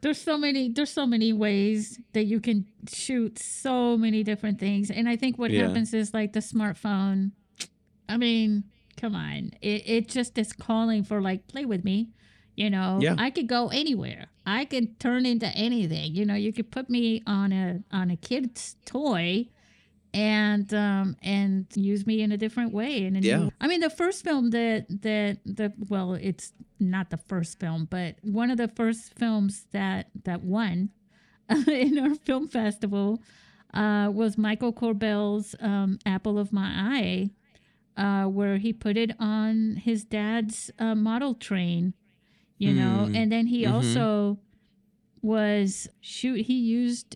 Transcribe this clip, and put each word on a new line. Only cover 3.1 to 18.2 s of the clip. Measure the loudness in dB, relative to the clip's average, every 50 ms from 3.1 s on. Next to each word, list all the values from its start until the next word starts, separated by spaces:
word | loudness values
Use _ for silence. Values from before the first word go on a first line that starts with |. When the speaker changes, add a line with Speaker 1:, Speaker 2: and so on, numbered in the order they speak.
| -2 0 0 -2 -4 -8
Speaker 1:
so | -10 -10 -10 -6 -4 -2 0 2 2 2 2 4
many | 2 2 2 2 0
different | 0 -2 -2 -2 -2 -2 0
things. | 0 0 0 0 0 -2
And | -2 -2 0 0
I | 0
think | 0 0 -2 -2 0
what | -2 0
Speaker 2:
Yeah. | 2 2 2 2
Speaker 1:
happens | 2 0 -2 0 0
is, | -2 -2 -2
like, | -2 -2 -4 -2 -2
the | -4
smartphone, | -6 -2 -2 -2 -2 -2 -4 -4 -4 -2 0 0 0 2 2 0 0 -2 -4 _ _ _ _ _ -16 -16 _ _ _ _ _ _ _ -4
I | -2 0
mean, | 2 2 2 2 2 2 2 0 -2 -4 _ _ _ _ -16 -8
come | -6 -6 -4
on. | -4 -6 -6 -6 -6 -8 -8 -10 -6
It, | -4 -4 -4 -4 -2 0
it | 0 0 0 0
just | -2 -4 -4 -2 -2 -4
is | -4 -4 -4
calling | -14 -4 -2 0 2 2 2 2 0 0
for, | 0 0 -2
like, | 0 0 -2 -4 -6 _
"Play | -10 -6 -4
with | -2 -2 -2 0
me." | 0 0 0 0 -2 -6 _ _ _ _ _ _ _ _
You | -4 -2 0
know, | 0 0 0 0 2 2
Speaker 2:
Yeah. | 4 2 2 2
Speaker 1:
I | 0 -2
could | -2 -2 -2 0
go | 0 0 0 0
anywhere. | -2 -2 0 0 -2 -2 -2 -6 -10 -12 -16 -20 _ _ _
I | -4 -2 -2 -2
could | -2 -2 -2 -2 -2 -4 _
turn | -2 0 0 2 2 2
into | 2 0 0 -2 -2
anything. | -2 -2 0 0 0 0 -2 -2 -4 -4 -4 -2
You | -2 0
know, | 0 0
you | 0 -2 -4
could | -4 -4 -6 -6
put | -6 -10 -6 -2
me | -2 0 2 2 0 -2 -2 -2
on | 0 0 2 2
a, | 2 0 0 -2 -2 -6 -8 _
on | -4 -2 0 0
a | -2
kid's | -2